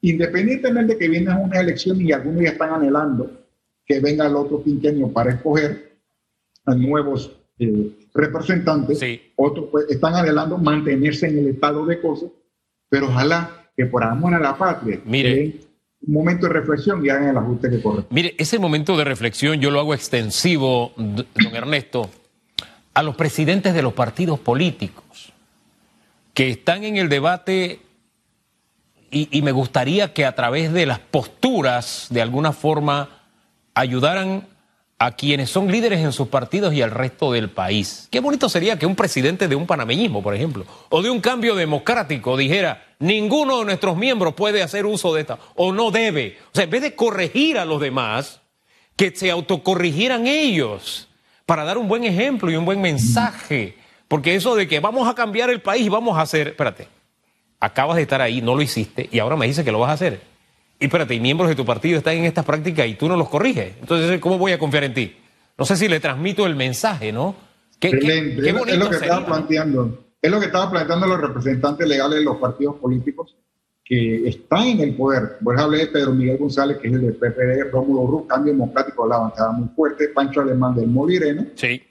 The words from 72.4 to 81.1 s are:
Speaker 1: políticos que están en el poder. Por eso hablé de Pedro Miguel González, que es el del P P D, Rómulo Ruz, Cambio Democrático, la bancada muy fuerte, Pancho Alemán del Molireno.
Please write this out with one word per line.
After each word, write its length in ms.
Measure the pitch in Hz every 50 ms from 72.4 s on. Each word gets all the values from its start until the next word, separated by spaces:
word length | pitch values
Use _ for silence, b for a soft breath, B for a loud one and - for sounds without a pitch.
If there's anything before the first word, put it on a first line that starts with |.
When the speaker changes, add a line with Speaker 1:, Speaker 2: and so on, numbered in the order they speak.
| 127 123 120 - 139 143 143 143
Speaker 1:
políticos 600 | - 127 127 127 120 143 135 - - - _ _ _ _ _ _ _ _ _ _ _
que 420 | - 127 123 113 113 113 113 113 120
están 360 | - - - _ 151 175 226
en 160 | 254 240 196
el 160 | 151 143 127
poder. 420 | - 131 135 135 127 110 104 - - 107
Por 100 | 117 123
eso 120 | 131 147
hablé 120 | 151 151 151
de 80 | 160 156
Pedro 260 | - 147 139 131 127
Miguel 240 | 131 127 127 127 135
González, 400 | 143 143 139 143 139 143 143 143
que 100 | - 113
es 60 | 123
el 60 | 131
del 120 | 127 117 107
P 160 | - 120 120
P 160 | - - 127
D, 180 | 123 127 135 139
Rómulo 420 | - 127 131 131 139 135 131 127 123
Ruz, 140 | 143 156 151 -
Cambio 260 | - 135 147 147 143
Democrático, 540 | 135 123 110 - 131 135 143 - - 117 113
la 100 | 120 117
bancada 340 | 113 110 107 - 110 110
muy 180 | 113 120 120 117 -
fuerte, 320 | - 160 147 147 - 151 147
Pancho 340 | - - 139 135 139 147
Alemán 320 | 139 135 127 123 127 127 123
del 140 | 120 113 113
Molireno. 580 | 117 131 143 160